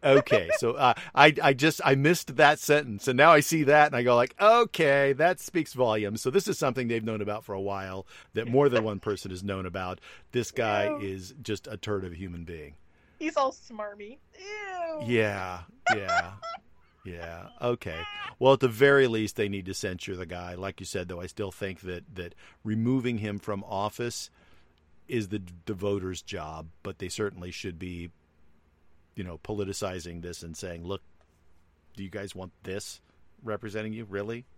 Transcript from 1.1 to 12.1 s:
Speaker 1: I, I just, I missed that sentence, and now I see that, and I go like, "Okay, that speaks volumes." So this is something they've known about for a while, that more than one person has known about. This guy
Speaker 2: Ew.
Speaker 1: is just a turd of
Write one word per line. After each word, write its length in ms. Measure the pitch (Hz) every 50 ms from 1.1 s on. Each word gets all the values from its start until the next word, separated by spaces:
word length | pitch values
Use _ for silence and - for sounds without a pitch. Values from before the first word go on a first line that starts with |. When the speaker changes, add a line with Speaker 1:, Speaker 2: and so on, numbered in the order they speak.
| -
Speaker 1:
I, 180 | - 143 156 151 -
I 120 | 160 147 139
just, 280 | 123 139 160 156 - -
I 120 | - 139
missed 400 | 135 139 151 175 165 - - 127
that 240 | 120 151 147 151 151
sentence, 480 | - - 147 147 147 127 107 98 - -
and 100 | 127 123
now 140 | 143 165
I 80 | 170 151
see 240 | 143 - 165 160 151
that, 240 | 135 147 151 151 151
and 80 | 143
I 80 | 120 120
go 120 | 123 123
like, 200 | 120 120 127 - _
"Okay, 760 | 196 208 226 233 233 - - - 165 143 139 139 139 139 139
that 260 | 127 151 175 185 -
speaks 340 | - - - 180 156 - -
volumes." 480 | 123 127 117 107 110 107 101 104 110
So 80 | - 131
this 180 | 127 196 190 -
is 120 | 180 -
something 280 | - 135 120 131 127 117
they've 160 | 117 113 110
known 180 | 110 110 107
about 220 | 104 101 104 107 -
for 120 | - 104
a 60 | 98
while, 440 | 98 98 98 98 95 95 95 95 98 - - - - _ _
that 140 | 110 113 120
more 220 | 117 131 143 143
than 140 | 120 120 110
one 160 | 110 104 98
person 320 | - 107 104 92 - 98
has 120 | 92 90 95
known 220 | 101 98 95 95
about. 340 | 92 85 95 92 90 92 - - - - - - _
This 200 | - 123 117 -
guy 380 | - - 117 110 104 101 101 104
Speaker 2:
Ew. 80 | 101 95
Speaker 1:
is 340 | 101 98 95 95 92 92 127 147
just 240 | - - 110 95 _ -
a 100 | 110 95
turd 280 | - - 104 98 95
of 60 | 90